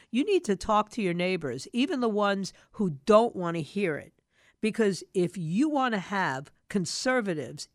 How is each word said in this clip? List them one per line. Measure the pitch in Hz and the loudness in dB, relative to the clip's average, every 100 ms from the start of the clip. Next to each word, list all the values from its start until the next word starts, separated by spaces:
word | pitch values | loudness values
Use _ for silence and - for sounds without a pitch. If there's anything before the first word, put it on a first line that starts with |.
| _ | _
You | 233 415 | -2 2
need | 370 | 2
to | - 190 | 2 -2
talk | - 208 214 | 2 2 2
to | - | -2
your | 185 | -2
neighbors, | 175 185 185 143 127 - | 0 0 -2 -4 -8 -4
even | 240 285 285 | -2 0 0
the | 233 | 0
ones | 208 202 196 185 - _ | 0 0 0 -4 -12 _
who | - 190 139 - | -4 -2 0 6
don't | 214 233 | 6 6
want | - 170 170 | 0 -4 -4
to | |
hear | 143 202 185 139 | -4 -2 -2 -2
it. | - _ _ _ _ _ | -8 _ _ _ _ _
Because | 214 214 208 185 - | -2 2 0 0 -2
if | 190 170 190 | -2 0 -2
you | 156 185 302 | -2 0 2
want | 285 254 | 2 0
to | 208 | -2
have | - 202 170 131 147 _ - | -2 0 0 -2 -8 _ -6
conservatives | 202 170 - 254 254 202 156 123 147 - | -4 -2 -2 0 0 0 -4 -6 -12 -10